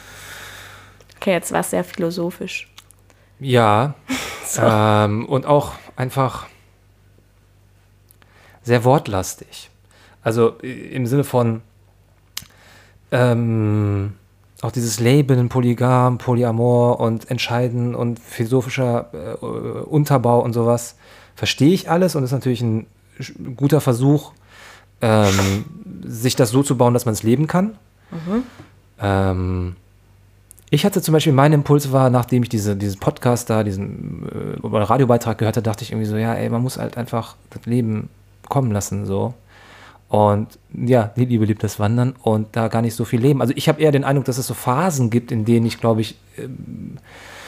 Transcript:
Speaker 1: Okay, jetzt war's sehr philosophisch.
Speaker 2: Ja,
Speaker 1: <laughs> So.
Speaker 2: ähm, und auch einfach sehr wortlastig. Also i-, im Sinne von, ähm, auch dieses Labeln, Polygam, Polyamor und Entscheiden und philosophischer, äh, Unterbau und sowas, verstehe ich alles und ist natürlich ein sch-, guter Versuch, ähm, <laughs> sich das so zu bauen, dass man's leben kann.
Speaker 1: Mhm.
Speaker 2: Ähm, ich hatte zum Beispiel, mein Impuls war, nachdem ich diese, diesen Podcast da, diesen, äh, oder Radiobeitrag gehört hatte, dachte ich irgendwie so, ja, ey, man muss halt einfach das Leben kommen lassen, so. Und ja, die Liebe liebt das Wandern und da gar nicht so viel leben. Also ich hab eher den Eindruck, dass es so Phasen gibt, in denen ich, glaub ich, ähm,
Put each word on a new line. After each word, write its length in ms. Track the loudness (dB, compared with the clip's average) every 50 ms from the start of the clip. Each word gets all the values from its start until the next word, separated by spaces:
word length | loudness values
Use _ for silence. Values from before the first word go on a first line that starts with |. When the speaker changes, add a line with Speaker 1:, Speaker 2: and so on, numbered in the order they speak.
| -20 -20 -20 -20 -20 -18 -18 -18 -18 -18 -20 -20 -20 -20 -20 -20 -20 -20 -20 -20 -20 -20 -18
Speaker 1:
Okay, 160 | -4 -2 0
jetzt 200 | 0 0 -2 -2
war's 160 | -4 -4 -4 -2
sehr 160 | -4 -4 -6
philosophisch. 840 | -6 -6 -6 -4 -4 -4 -4 -6 -6 -6 -10 -10 -10 -10 -12 -12 -16 _ -20 -20 -20 _ _ _ _ _ _ _ _ _ _
Speaker 2:
Ja, 520 | -2 2 4 4 6 6 4 4 2 0 -4 -10 _ -8 -8 -8
Speaker 1:
<laughs> 240 | -8 -10 -12 -12 -10
So. 160 | -8 -2 0 2
Speaker 2:
ähm, 600 | 4 4 4 4 4 4 4 2 2 0 -2 -2
und 180 | -2 -2 -2 2
auch 280 | 2 2 2 2 -2 -8 -16 -20 -14 -8
einfach 500 | -6 -6 -4 -2 -2 -2 -2 -4 -8 -14 -18 -20 _ _ _ _ _ _ _ _ _ _ _ _ _ _ _ _ _ _ _ _ _ _ _ _ _ _ _ _ _ _ _ _ _ _ _ _ _ _ -20 -20 _ _
sehr 160 | 0 2 4 4
wortlastig. 840 | 4 4 4 2 -2 -4 -4 -4 -6 -10 -14 -18 -20 -20 -20 -20 -20 _ _ _ _ _ _ _ _ _ _
Also 320 | -4 -2 2 2 2 2 2 -4
i-, 60 | -10 -12 -12 -12 -14 -10 -6
im 120 | -6 -4
Sinne 160 | 0 0 0 0
von, 360 | 0 0 2 2 2 0 -2 -8 _ _ _ _ _ _ _ _ _ _ _ _ _ _ -16 -16 -16 _ _ _ -20 -20 -20 -20 _ _ _ _ _
ähm, 1040 | 0 2 2 2 2 2 0 0 0 0 2 2 2 2 0 0 0 -2 -4 -6 -8 -14 _ _ _ _ _ _ _ -8
auch 100 | -8 -6
dieses 280 | -4 -4 -4 -4 -2 0
Labeln, 500 | 2 4 4 4 4 4 2 2 2 2
Polygam, 680 | 0 2 2 2 2 2 2 2 4 4 4 2 0
Polyamor 840 | 0 -2 0 0 2 2 0 0 2 2 4 4 4 4 4 2 2
und 300 | 0 -2 -2 -4 -4 -6
Entscheiden 640 | -6 -4 -4 -2 -2 -2 -2 -2 -2 -2 -2 -2 -2
und 240 | -2 -4 -4 -4 -6
philosophischer, 920 | -10 -12 -6 -6 -2 0 0 0 0 -2 -4 -2 -2 0 0 -2 -4 -6
äh, 320 | -12 -12 -10 -10 -10 -10 -8
Unterbau 960 | -8 -8 -8 -8 -8 -8 -10 -6 -2 0 0 2 2 2 2 4 4 4 4
und 120 | 2 2 0
sowas, 420 | 0 2 2 2 0 -2 -8 -16 _ -20 -20 -20 -20 -20 _ _
verstehe 380 | -6 -6 -4 0 4 4 4 4
ich 160 | 2 0 0
alles 240 | 0 2 2 0 0
und 80 | -2 -2
ist 80 | -2
natürlich 300 | -2 -2 -2 -2 -2 0
ein 240 | 0 -2 -2 -2 -4 -8 _ _ _ _ _ -16
sch-, 140 | -16 -16 -14 -14 -14 -14 -4
guter 260 | -2 2 2 2 2
Versuch, 500 | 2 2 0 2 4 4 4 2 0 -6 -16 _ _ _ -20 -20 -20 -20 -20 -20 _ _ _ _
ähm, 600 | 0 2 4 4 4 4 4 2 2 0 0 -2 -4 -8 -14 -18 -18
<laughs> 180 | -16 -16 -14
sich 320 | -12 -12 -8 -2 -2 0 2
das 120 | 2 2 2
so 120 | 2 0
zu 160 | 2 2 2 4
bauen, 160 | 4 4 4
dass 100 | 2 0
man's 180 | -2 -2 0
leben 240 | 2 2 2 2 2
kann. 300 | 0 0 0 0 -2 -4 -10 _ _ _ _ _ _
Speaker 1:
Mhm. 320 | -14 -12 -6 -4 -4 -4 -4 -6 -12 -20 -20 -20 _ _ _ _ _ -6
Speaker 2:
Ähm, 800 | -2 0 0 0 0 0 0 -2 -2 -2 -2 -2 -4 -6 -8 -12 _ _ _ _ _ _ _ _ _ _ _ _ _ _ -20 -20 _ -2 0
ich 100 | 0 2
hatte 160 | 0 0 0
zum 120 | 0 2
Beispiel, 200 | 2 2 4 4
mein 200 | 4 6 6 6
Impuls 400 | 4 4 4 4 2 2 2 2
war, 180 | 2 2 4 4
nachdem 320 | 2 2 0 2 0 0
ich 60 | 0 0
diese, 260 | -2 -2 -2 -2 -2
diesen 240 | -2 -2 -4 -4 -2
Podcast 500 | -4 -4 -4 0 0 0 0 0 -2 -2
da, 140 | 0 0
diesen, 920 | 0 -2 -4 -4 -6 -8 -10 -10 -10 -10 -10 -10 -10 -10 -10 -8 -8 -8 -8
äh, 40 | -8
oder 220 | -6 -2 0 0
Radiobeitrag 560 | 2 2 4 4 4 4 4 2 2 -2 -2 -2
gehört 180 | -2 -2 -2
hatte, 60 | -2
dachte 220 | -2 -4 -4 -6 -8
ich 80 | -8
irgendwie 160 | -6 -4 -4 -2
so, 80 | -2
ja, 180 | -2 -2 -2 -2
ey, 140 | -4 -4 -2
man 140 | -2 -2
muss 160 | -2 -4 -4 -6
halt 180 | -8 -8 -8
einfach 400 | -8 -8 -6 -6 -6 -6 -8 -14 -20 _ _
das 140 | -20 -12 -6
Leben 440 | -2 0 0 0 0 -2 -4 -6 -10 -16 _ _ _ _ _ -10 -4
kommen 240 | -2 -2 0 0
lassen, 340 | -2 -2 -2 -4 -6 -6 -4
so. 280 | -4 -2 -2 -2 -4 -6 -10 _ _ -20 -20 -20 -20 -20 -20 -20 -20 -20 _ _ 0
Und 500 | 2 4 6 6 4 2 -2 -6 -12 _ _ _
ja, 400 | -8 -4 2 4 4 4 2 0 0
die 120 | -2 0
Liebe 180 | 2 2 2 2
liebt 180 | 0 0 -2
das 160 | -4 -6 -2 -2
Wandern 360 | 0 0 2 2 0 0 -2 -2
und 280 | 0 0 0 0 -2 -4 -4
da 100 | -4 -2
gar 160 | 0 0 0
nicht 140 | -2 -2 -2
so 80 | -4 -4
viel 160 | -2 0 2
leben. 200 | 2 2 2 2
Also 120 | 0 0 -2
ich 140 | 0 0 0
hab 100 | 2 4
eher 140 | 4 4
den 100 | 4 2
Eindruck, 220 | 2 0 0 0 0
dass 120 | -2 -4
es 120 | -4 -6 -6
so 60 | -8
Phasen 560 | -4 -2 -2 0 2 0 0 0 0 0 2
gibt, 200 | 2 0 0 -2
in 140 | -4 -2 2
denen 200 | 2 4 4 2
ich, 140 | 0 -2 0
glaub 220 | 0 2 2 2
ich, 160 | 0 -4 -8 -16 _ _ -16 -14
ähm, 600 | -14 -14 -14 -14 -14 -14 -14 -14 -14 -14 -16 -18 -20 -20 -20 -20 -20 -20 -20 -20 -20